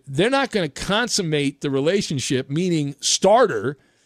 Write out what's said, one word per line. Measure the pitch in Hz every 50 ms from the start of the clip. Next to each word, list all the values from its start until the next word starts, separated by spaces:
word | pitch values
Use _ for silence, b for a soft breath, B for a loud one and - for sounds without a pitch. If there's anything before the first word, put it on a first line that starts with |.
| -
they're | - 135 135 190 247
not | 269 277 277 -
gonna | - 208 175 143
consummate | - - - - 285 220 247 226 - - 185 160 156 147 143 139 - -
the | - 143
relationship, | 135 135 139 160 196 208 202 - 170 131 - - 139 127 - -
meaning | 139 160 185 185 170 156 143 139 139 -
starter, | - - - - - 180 214 247 254 185 131 104 98 131 147 _ _ _ _ _ _